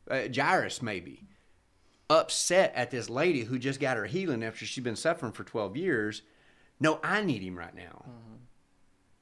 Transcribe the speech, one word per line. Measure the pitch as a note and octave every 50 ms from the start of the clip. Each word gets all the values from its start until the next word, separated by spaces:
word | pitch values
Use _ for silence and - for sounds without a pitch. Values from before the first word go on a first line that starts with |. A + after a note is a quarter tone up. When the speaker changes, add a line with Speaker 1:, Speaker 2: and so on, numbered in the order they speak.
| _ -
Speaker 1:
uh, | - C3+ A2 B2 A#2+
Jairus | B2+ C#3 E3 F#3+ E3+ A#2 - - -
maybe, | B2 A2 G2+ F2+ D2+ C#2+ B1 - - - - - _ _ _ _ _ _ _ _ _ _ _ _ _ -
upset | D3+ D#3+ - - - - - - F3 F#3+ F3+ - -
at | - B2 -
this | - A#2+ G#2+ G2+
lady | A2+ C3 D#3+ F#3 D#3+ B2+ A2+
who | G#2+ C3 B2+
just | A#2 C3+ C3+ C3+
got | C#3 C3 C3
her | A2 G2+
healing | F#2+ B2+ F#3 F#3+ E3+ C3 A2+
after | A2+ A2+ A2+ - A2+
she's | A2 - C3+
been | B2 A#2+ A2
suffering | G2 - D#3+ E3+ E3+ - A2+
for | - - G2+
twelve | - - A#2 G#2 F#2+ G2
years. | C#3+ F#3 F#3+ D3 A2+ G#2+ G#2+ G#2+ - - _ _ _ _ - _ _ _ _ _ -
"No, | C3+ D#3+ D#3 D3+ -
I | D#3+ F#3+ G#3+
need | G#3+ F3+ B2+ G#2
him | F#2 F#2 F2+
right | F2 E2 E2+ -
now. | - F2 E2 - - - -
Speaker 2:
Mm-hmm. | A#2+ A#2 A2+ A2 A2 A#2 B2 - - _ _ _ _ _ _ _ _ _ _ _ _ _